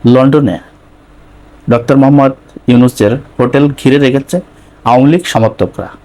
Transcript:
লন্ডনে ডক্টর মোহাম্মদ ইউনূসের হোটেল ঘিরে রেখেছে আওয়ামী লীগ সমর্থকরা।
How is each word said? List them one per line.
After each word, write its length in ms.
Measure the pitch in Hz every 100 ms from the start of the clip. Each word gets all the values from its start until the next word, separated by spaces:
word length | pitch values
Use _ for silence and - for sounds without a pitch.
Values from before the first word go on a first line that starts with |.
| 120
লন্ডনে 520 | 127 135 147 131 82 - _ _ _ _ - - - - - -
ডক্টর 260 | 120 117 139
মোহাম্মদ 360 | 135 143 135 131 _ - -
ইউনূসের 460 | 123 123 - 104 131 - -
হোটেল 240 | 123 135 147
ঘিরে 280 | 135 135 139
রেখেছে 400 | 139 135 135 180 - _ _ _
আওয়ামী 240 | 117 123 139
লীগ 120 | 165 -
সমর্থকরা। 640 | - 110 - 90 - 92 -